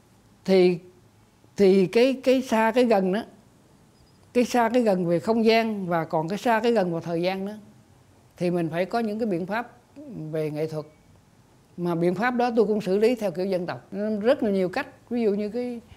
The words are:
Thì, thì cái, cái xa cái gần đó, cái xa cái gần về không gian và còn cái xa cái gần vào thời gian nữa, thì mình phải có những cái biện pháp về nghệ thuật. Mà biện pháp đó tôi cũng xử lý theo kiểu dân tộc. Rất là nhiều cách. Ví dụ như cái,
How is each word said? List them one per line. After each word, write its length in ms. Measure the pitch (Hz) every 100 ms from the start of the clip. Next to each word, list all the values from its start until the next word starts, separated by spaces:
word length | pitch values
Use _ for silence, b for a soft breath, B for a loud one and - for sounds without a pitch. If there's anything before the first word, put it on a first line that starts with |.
| _ _ _ _ -
Thì, 340 | 190 180 175 - - _ _ _ _ _ -
thì 300 | 196 196 180
cái, 340 | 226 262 262
cái 180 | 262 262
xa 300 | 254 220 220 233
cái 100 | 247
gần 280 | 208 190
đó, 100 | 196 - - _ _ _ _ _ _ _ _ _
cái 120 | 247 240
xa 240 | 254 226
cái 100 | 247
gần 220 | 226 185 170
về 140 | 170
không 260 | 220 226 220
gian 420 | 226 226 208 180
và 180 | 170 160
còn 220 | 165 160
cái 100 | 202
xa 220 | 254 220
cái 120 | 240
gần 200 | 233 180
vào 100 | 165
thời 200 | 170 170
gian 240 | 175 190 196
nữa, 120 | 214 - - _ _ _ _ _ -
thì 140 | 175
mình 180 | 175 165
phải 160 | 165 185
có 140 | 233
những 200 | 226 214
cái 60 | 233
biện 200 | 170 180
pháp 320 | 214 240 - _ - 294 180 156
về 200 | 156 156
nghệ 160 | 151 156
thuật. 180 | 156 147 _ _ _ _ _ _ _ _ -
Mà 180 | 175 165
biện 200 | 175 175
pháp 160 | 240
đó 200 | 247 247 233
tôi 100 | 202
cũng 160 | 214
xử 160 | 185 196
lý 180 | 220 247
theo 160 | 202
kiểu 140 | 170 190
dân 200 | 180 170
tộc. 260 | 131 - 190 214 214
Rất 220 | 214 294
là 80 | 226
nhiều 180 | 196 180
cách. 400 | 254 269 - _
Ví 120 | 240
dụ 120 | 226
như 160 | 202 208
cái, 320 | 233 247 240 b